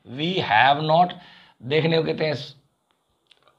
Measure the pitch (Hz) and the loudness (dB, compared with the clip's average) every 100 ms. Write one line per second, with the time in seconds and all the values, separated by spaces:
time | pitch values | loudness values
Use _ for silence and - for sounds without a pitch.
0 | - 127 165 185 - 107 131 143 156 160 | -16 -8 -4 -4 0 4 4 4 2 2
1 | 175 - - - _ _ 117 156 160 160 | 2 -2 -20 -20 _ _ -4 -2 2 0
2 | 156 - 151 135 - - _ _ _ _ | 0 -4 -4 -6 -10 -20 _ _ _ _
3 | _ _ _ _ _ | _ _ _ _ _